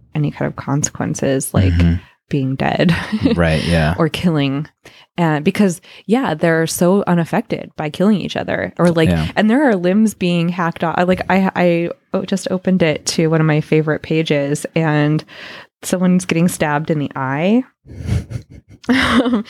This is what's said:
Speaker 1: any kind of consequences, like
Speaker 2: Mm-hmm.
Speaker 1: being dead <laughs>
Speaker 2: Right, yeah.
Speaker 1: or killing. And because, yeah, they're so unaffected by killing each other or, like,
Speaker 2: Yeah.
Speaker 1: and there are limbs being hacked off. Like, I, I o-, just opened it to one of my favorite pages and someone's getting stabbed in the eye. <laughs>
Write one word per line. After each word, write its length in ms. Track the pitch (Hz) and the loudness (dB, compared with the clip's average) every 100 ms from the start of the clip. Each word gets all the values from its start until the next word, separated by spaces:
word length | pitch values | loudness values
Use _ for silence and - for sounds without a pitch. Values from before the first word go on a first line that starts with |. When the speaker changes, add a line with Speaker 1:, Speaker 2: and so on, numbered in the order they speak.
| _ | _
Speaker 1:
any 160 | 151 143 | -4 -4
kind 160 | - 143 | -4 -6
of 80 | - | -6
consequences, 960 | - 143 147 - - 156 - 135 - | -4 -4 -4 -4 -6 -2 -2 -2 -2
like 200 | - 92 | 0 2
Speaker 2:
Mm-hmm. 300 | 85 85 87 - _ - | 2 2 0 -6 _ -6
Speaker 1:
being 260 | 147 131 135 | -4 -2 -2
dead 380 | 139 - 170 170 - 220 | -2 0 0 0 -4 -2
<laughs> 200 | - 85 | 0 2
Speaker 2:
Right, 280 | 82 80 | 2 2
yeah. 320 | - 82 78 92 | 0 2 2 0
Speaker 1:
or 120 | 160 | -2
killing. 580 | - 180 156 139 139 151 _ - - _ - | 0 0 0 0 -2 -8 _ -20 -20 _ -2
And 260 | 165 151 165 | 0 0 0
because, 360 | 196 202 160 - - - | 2 0 0 -12 -14 -2
yeah, 280 | 240 254 | 0 0
they're 320 | 156 170 165 160 | 0 0 2 0
so 380 | - 175 196 - | 0 2 2 2
unaffected 640 | 170 165 190 - 160 - - | 0 0 -2 -4 -8 -8 -8
by 140 | 151 | -6
killing 300 | - 196 202 | 0 2 2
each 140 | - - | -2 -6
other 380 | - - 185 - | -4 -4 -4 0
or, 120 | 170 | 2
like, 180 | 165 160 | 4 2
Speaker 2:
Yeah. 220 | 82 80 - | 2 0 0
Speaker 1:
and 140 | 214 | 2
there 180 | 254 285 | 4 4
are 80 | 196 | 2
limbs 380 | 180 202 220 | 2 2 2
being 360 | - 180 175 170 | 0 0 0 0
hacked 340 | 175 170 - | -2 -4 -2
off. 240 | 170 - 180 | -2 0 0
Like, 140 | 180 - | 0 0
I, 220 | 185 190 - | 2 2 2
I 340 | 180 170 170 - _ | 2 2 -2 -6 _
o-, 120 | 190 190 | -6 -2
just 220 | 190 - | -4 -2
opened 300 | 185 190 185 | -4 0 2
it 220 | 165 - - | 2 0 -4
to 200 | - 160 | 0 2
one 140 | 160 | 2
of 40 | 156 | 2
my 120 | 151 | 0
favorite 400 | - 156 156 151 | 2 0 2 -2
pages 640 | - 160 160 147 143 147 - 165 | -2 -2 0 0 0 -4 -4 -2
and 480 | 160 151 147 156 - - - - - _ | 2 2 2 0 -4 -14 -18 -20 -20 _
someone's 420 | - 185 180 180 - | -4 0 2 2 0
getting 220 | 165 180 | 0 0
stabbed 420 | - 156 147 156 | 0 -2 0 -2
in 100 | 151 | -2
the 120 | 139 139 | -4 -4
eye. 480 | 131 139 180 240 - _ - - - - - - - - - - - | -4 -2 2 2 0 _ -18 -12 -4 -4 -4 -12 -14 -20 -20 -8 -2
<laughs> 560 | 262 254 240 247 233 | 0 2 2 2 -2